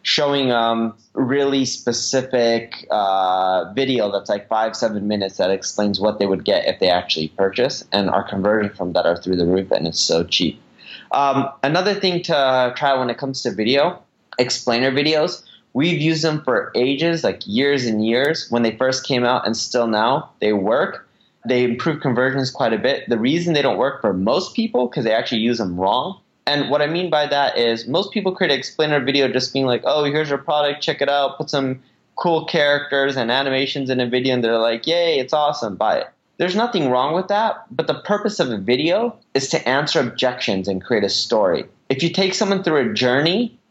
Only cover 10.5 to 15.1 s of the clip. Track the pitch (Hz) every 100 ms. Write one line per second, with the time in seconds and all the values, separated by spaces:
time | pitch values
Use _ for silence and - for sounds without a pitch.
10.5 | - - - - - - 135 139 135 131
11.5 | - 139 170 190 196 190 175 170 151 135
12.5 | 131 123 - 143 131 123 - 139 131 123
13.5 | 98 107 139 165 185 _ _ _ - 120
14.5 | - - 117 131 131 147